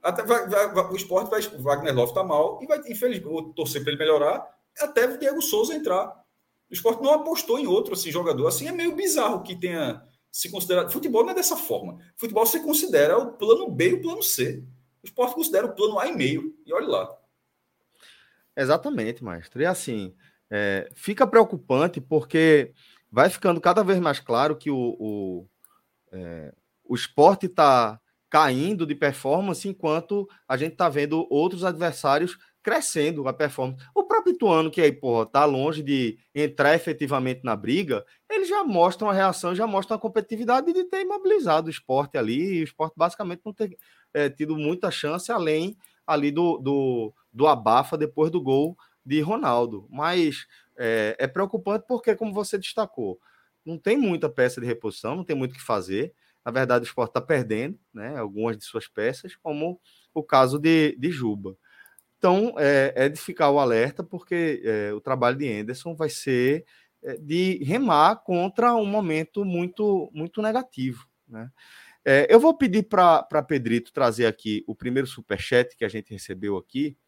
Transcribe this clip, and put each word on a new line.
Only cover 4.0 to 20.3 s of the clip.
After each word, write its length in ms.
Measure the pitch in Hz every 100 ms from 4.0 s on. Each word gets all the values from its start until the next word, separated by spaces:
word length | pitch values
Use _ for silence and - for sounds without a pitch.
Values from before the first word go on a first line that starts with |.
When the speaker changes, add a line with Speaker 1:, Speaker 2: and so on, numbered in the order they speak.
| 156 151 147 208 - _ _ -
Speaker 1:
até 260 | 294 240 254
o 120 | 262
Diego 240 | 285 320
Souza 340 | - 214 240 311
entrar. 400 | - 185 - - _ _ _ _ _
O 40 |
Sport 280 | 175 226 226
não 120 | 269
apostou 440 | 302 311 330 - 240
em 100 | 262
outro, 260 | 190 -
assim, 180 | 175 165
jogador. 360 | 160 175 131 151
Assim, 200 | - 294
é 40 |
meio 240 | 349 339 311
bizarro 460 | 392 302 214 190
que 140 | - 180
tenha 480 | 180 170 139 113 - _ _
se 200 | - 180
considerado. 400 | 196 180 180 175
Futebol 320 | - - 226
não 80 | 349
é 40 | 370
dessa 200 | - 330
forma. 440 | - 104 90 - - -
Futebol 300 | 233 214 226
você 140 | 330
considera 580 | 320 294 - 151 147 202
o 160 | 247
plano 360 | - 208 233 -
B 180 | 135 180
e 40 |
o 80 | -
plano 200 | 339 349
C. 420 | - - 123 - - - _ _
O 60 | -
Sport 260 | - 247
considera 320 | 277 330 196 233
o 80 |
plano 240 | - 214 202
A 100 | 262
e 80 | 320
meio. 400 | 135 151 311 - -
E 80 |
olha 140 | 170 302
lá. 300 | 104 92 - _ _ _ _ _ _ _ _ - _ _ _ _ -
Speaker 2:
Exatamente, 680 | 135 160 277 262 110 120
maestro. 380 | 117 85 85 120
E 40 | 160
assim, 480 | 180 - 113 95 - _